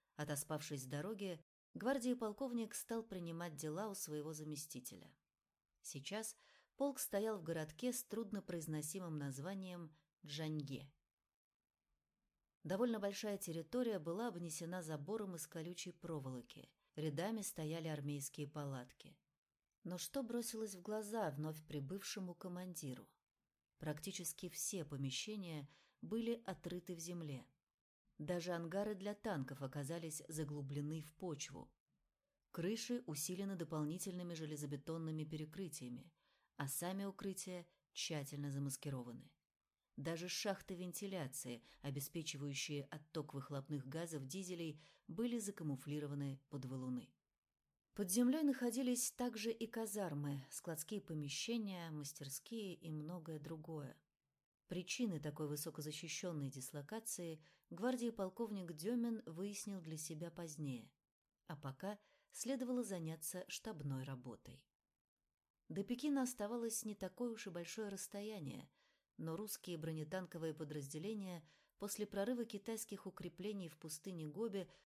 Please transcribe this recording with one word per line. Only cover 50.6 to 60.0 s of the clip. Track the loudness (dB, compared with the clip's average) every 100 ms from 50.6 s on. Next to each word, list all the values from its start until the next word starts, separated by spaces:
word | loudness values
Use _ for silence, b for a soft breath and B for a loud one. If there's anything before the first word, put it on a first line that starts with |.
| -2 -2 0 -2
помещения, | 0 -2 0 0 2 2 2 -2 -2
мастерские | -2 -4 -4 -4 -6 -4 -4 -2
и | -4 -4
многое | -2 -2 -4 -4 -4
другое. | -4 -6 -4 -4 -4 -8 _ _ _ _ _ _ -4
Причины | -2 0 2 4 4
такой | 0 0 0
высокозащищенной | 0 -2 -2 -4 -4 -4 -2 0 0 0
дислокации | -2 -6 -6 -4 -4 -2 -2 -2 -4 B B B
гвардии | 2 4 6 4
полковник | 2 0 0 0 0 -2
Демин | -2 2 4 4 2 -2
выяснил | -2 -2 -2 -4 -4
для | -4
себя | -4